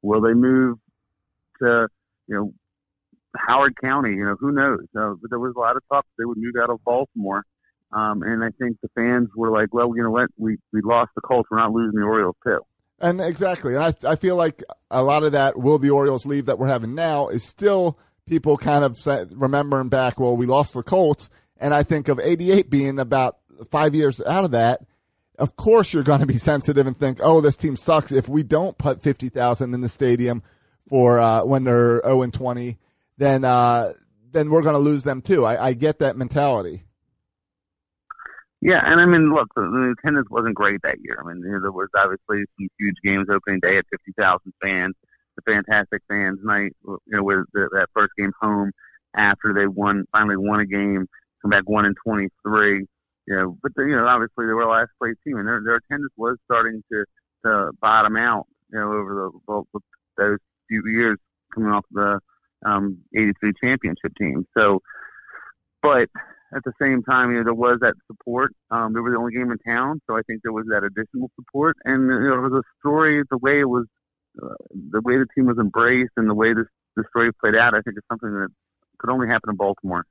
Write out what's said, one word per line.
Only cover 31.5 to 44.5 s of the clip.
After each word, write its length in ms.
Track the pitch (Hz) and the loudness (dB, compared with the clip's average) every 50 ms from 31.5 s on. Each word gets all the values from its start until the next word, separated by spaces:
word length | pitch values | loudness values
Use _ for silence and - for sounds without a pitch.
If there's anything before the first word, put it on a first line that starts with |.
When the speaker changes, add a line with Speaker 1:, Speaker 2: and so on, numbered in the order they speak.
| 139 135 131 | 2 2 2
Speaker 2:
they're 420 | 127 120 120 120 120 117 120 - | 4 4 4 4 4 4 2 2
oh 160 | - 131 127 | 2 2 2
and 120 | 127 123 117 | 2 0 -4
twenty, 460 | - 131 123 123 120 120 123 110 - _ _ _ _ _ _ _ | -6 -6 -4 -6 -6 -6 -10 -10 -12 _ _ _ _ _ _ _
then, 280 | - 139 139 135 131 131 | 0 2 2 2 2 2
uh, 480 | 127 127 123 123 120 120 120 113 95 76 _ _ _ _ _ _ 123 | 2 4 4 4 4 4 2 0 -2 -6 _ _ _ _ _ _ _
then 200 | 127 160 151 151 | -2 -2 0 4
we're 140 | 156 165 151 | 4 4 4
gonna 140 | 156 151 | 4 2
lose 260 | 143 143 147 151 143 127 | 4 4 2 2 0 -2
them 180 | 147 135 131 | -4 -4 -4
too. 240 | - - 196 165 123 | 0 2 2 4 4
I, 220 | 110 117 - 117 | 2 2 0 0
I 60 | 131 131 | -2 -2
get 260 | 120 139 156 151 _ | 2 0 0 0 _
that 180 | 156 135 117 | -2 -2 -2
mentality. 680 | 127 131 120 - 147 143 143 127 107 95 85 76 98 - _ _ _ _ _ _ _ _ _ _ _ _ _ _ _ _ _ _ _ _ _ _ _ _ _ - - - - - - _ _ _ _ | -2 -6 -4 -2 0 0 2 0 0 -4 -6 -10 -12 -18 _ _ _ _ _ _ _ _ _ _ _ _ _ _ _ _ _ _ _ _ _ _ _ _ _ -20 -20 -20 -20 -20 -20 _ _ _ _
Speaker 1:
Yeah, 220 | - - 185 - - | 2 2 4 4 4
and 160 | - 160 170 | 4 6 6
I 60 | 175 | 8
mean, 260 | 180 175 165 160 151 | 8 6 6 6 4
look, 180 | 147 156 120 104 _ | 4 2 0 0 _
the, 60 | 123 | -4
the 320 | 101 85 104 127 127 127 123 - | -4 -2 -2 0 0 -2 -2 -4
attendance 280 | - 151 147 143 131 101 | -4 -2 -2 -2 -4 -2
wasn't 240 | 110 117 113 113 104 | -4 -4 -2 -2 -2
great 260 | 95 104 98 101 95 | 0 0 0 0 -2
that 160 | - 76 65 55 - | -4 -6 -6 -6 -10
year. 180 | - 57 55 69 | -14 -14 -12 -12
I 40 | |
mean, 160 | 85 85 90 87 | -14 -14 -12 -10
you 80 | 92 | -6
know, 100 | 101 98 | -6 -4
there 100 | 92 98 | -6 -6
was 180 | 95 92 95 92 - | -6 -6 -8 -2 2
obviously 480 | 101 98 98 95 95 _ - 107 101 101 - _ | 2 2 2 0 -6 _ -6 -4 -4 -4 -8 _
some 100 | _ 98 95 _ _ | _ -12 -12 _ _
huge 160 | 104 101 92 - - | -6 -6 -6 -4 -4
games 240 | 101 98 98 98 92 | -2 -2 -2 0 0
opening 300 | 101 98 - 104 98 92 | -2 -2 -2 -2 -4 0
day 180 | 87 87 95 | 0 2 2
at 80 | 98 90 _ | 0 0 _
fifty 220 | - 95 _ 101 95 | -10 -14 _ -12 -4
thousand 340 | - 104 95 90 92 _ 95 | 0 0 2 0 0 _ -12